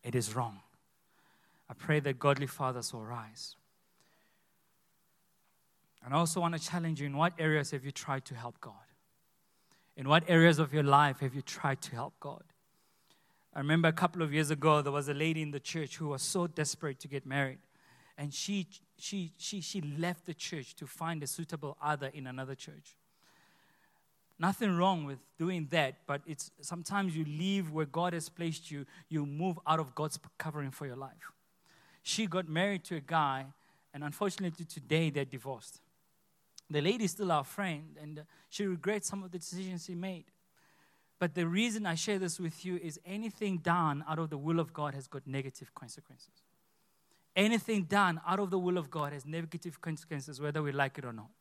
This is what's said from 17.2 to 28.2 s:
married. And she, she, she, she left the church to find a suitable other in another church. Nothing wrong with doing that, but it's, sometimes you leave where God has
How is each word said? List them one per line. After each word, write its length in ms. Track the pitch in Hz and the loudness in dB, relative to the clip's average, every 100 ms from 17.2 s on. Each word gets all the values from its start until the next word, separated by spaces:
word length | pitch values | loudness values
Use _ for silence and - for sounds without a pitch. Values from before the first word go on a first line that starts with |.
| 131 | -2
married. 340 | 139 135 131 _ _ _ - - - | 0 0 -4 _ _ _ -20 -20 -10
And 160 | 143 | -8
she, 340 | 139 - 202 180 - _ _ | -6 -2 -2 -2 -10 _ _
she, 340 | - 202 170 - | -8 -6 -6 -8
she, 240 | - 208 | -8 -8
she 200 | 156 202 | -6 -4
left 440 | 147 143 170 170 - | -4 -2 -2 -2 -8
the 80 | |
church 420 | 160 - 156 127 - | -10 -6 -8 -10 -14
to 100 | 135 | -14
find 360 | - 165 165 | -6 -4 -4
a 40 | 147 | -6
suitable 500 | - 160 156 143 139 | -6 -6 -6 -8 -4
other 260 | 147 151 135 | -2 -2 -2
in 140 | 147 131 | -8 -10
another 280 | 127 131 135 | -8 -8 -10
church. 420 | - - - _ _ _ _ _ _ _ _ _ _ _ _ _ _ _ | -12 -18 -20 _ _ _ _ _ _ _ _ _ _ _ _ _ _ _
Nothing 380 | 170 196 214 170 | 0 4 2 6
wrong 300 | 185 180 143 | 4 4 -2
with 140 | 135 _ _ | -8 _ _
doing 280 | 165 180 147 | -2 0 2
that, 240 | 165 139 135 - | 2 2 0 -4
but 160 | 143 147 | -4 -4
it's, 260 | 151 - _ | -10 -10 _
sometimes 560 | 147 170 165 202 190 160 | -10 -8 -2 0 2 0
you 80 | |
leave 480 | 151 151 185 196 165 | -2 -2 0 0 0
where 140 | 151 151 | -2 -2
God 260 | 160 175 | 0 0
has 160 | 170 | -2